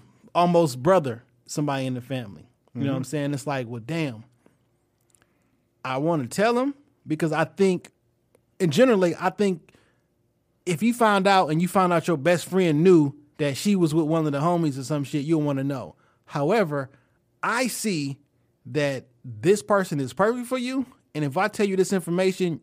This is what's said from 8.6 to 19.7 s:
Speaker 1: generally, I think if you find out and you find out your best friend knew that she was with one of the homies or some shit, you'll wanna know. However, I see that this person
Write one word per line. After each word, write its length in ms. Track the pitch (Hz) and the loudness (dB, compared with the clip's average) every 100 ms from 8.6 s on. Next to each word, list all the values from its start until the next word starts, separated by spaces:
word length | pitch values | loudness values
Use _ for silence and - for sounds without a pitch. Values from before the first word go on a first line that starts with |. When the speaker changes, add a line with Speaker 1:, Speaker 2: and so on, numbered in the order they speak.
| 180 | 0
Speaker 1:
generally, 440 | 143 254 202 180 - | 4 4 4 2 0
I 100 | 185 | -4
think 420 | 185 202 175 - _ _ _ _ _ _ _ _ _ 180 | 0 -2 -2 -10 _ _ _ _ _ _ _ _ _ -6
if 180 | 160 | -2
you 100 | 233 | -2
find 320 | 233 220 202 190 | 2 2 4 4
out 220 | 190 156 | 4 4
and 120 | 156 | 0
you 60 | 180 | 2
find 260 | 190 180 | 2 2
out 140 | 170 175 | 2 0
your 100 | 151 | 0
best 280 | 156 175 - | 2 0 0
friend 340 | 180 175 147 | 0 2 4
knew 320 | 185 175 143 - _ - | 6 6 6 -2 _ -4
that 180 | 143 127 | -4 0
she 180 | 208 196 | 0 2
was 180 | 160 156 | 2 2
with 100 | 151 | 2
one 200 | 165 156 | 0 0
of 60 | |
the 60 | 139 | 0
homies 380 | 165 175 160 131 | 0 2 0 -2
or 60 | |
some 200 | 127 151 | -4 -4
shit, 200 | 135 151 | -2 -4
you'll 180 | 147 160 | 0 0
wanna 220 | 147 135 | 0 -2
know. 320 | 139 135 87 - _ _ _ | -4 -6 -10 -18 _ _ _
However, 640 | 147 143 226 175 143 131 _ _ _ _ _ | -2 0 2 0 -4 -8 _ _ _ _ _
I 260 | 185 233 254 | -4 -2 -2
see 520 | - 220 165 139 135 _ _ _ _ 120 | -4 -4 -4 -6 -10 _ _ _ _ -8
that 380 | 147 143 131 - _ | -2 -2 -4 -12 _
this 400 | 131 107 147 208 | -18 -2 0 2
person 360 | - | 2